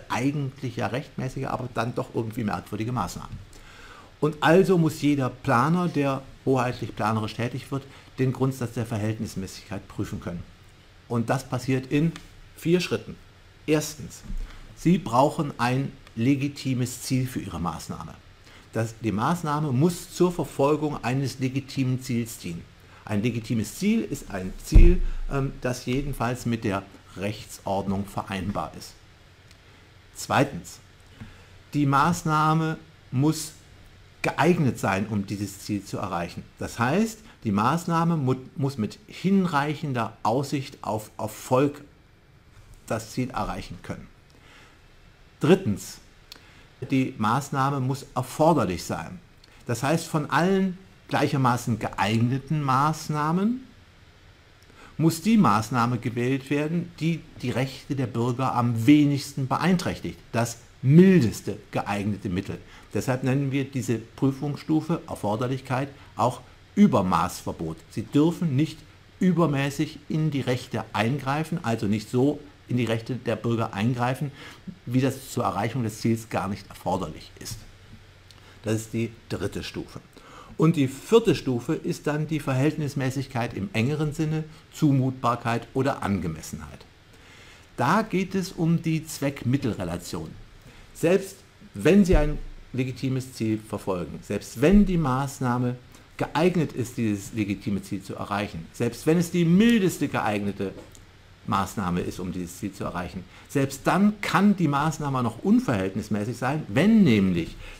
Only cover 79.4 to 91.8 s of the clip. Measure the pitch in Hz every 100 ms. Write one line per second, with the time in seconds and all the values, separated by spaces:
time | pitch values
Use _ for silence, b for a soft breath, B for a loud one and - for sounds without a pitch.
79.4 | 101 87 - - - - - - B B
80.4 | B B 160 156 131 - - 226 226 147
81.4 | 139 120 - 156 175 - 151 151 151 156
82.4 | 139 131 147 151 147 135 131 135 127 117
83.4 | 117 - 101 113 123 151 151 147 156 156
84.4 | 156 B B - 156 135 131 127 120 123
85.4 | 117 117 - 135 131 - - 98 82 78
86.4 | - 73 73 - - - - B B B
87.4 | B B B - 127 202 - 180 185 190
88.4 | 180 - 165 165 165 160 - - 139 139
89.4 | 117 135 123 92 87 87 - 90 78 -
90.4 | - - B B B - 160 190 - -
91.4 | - - - 104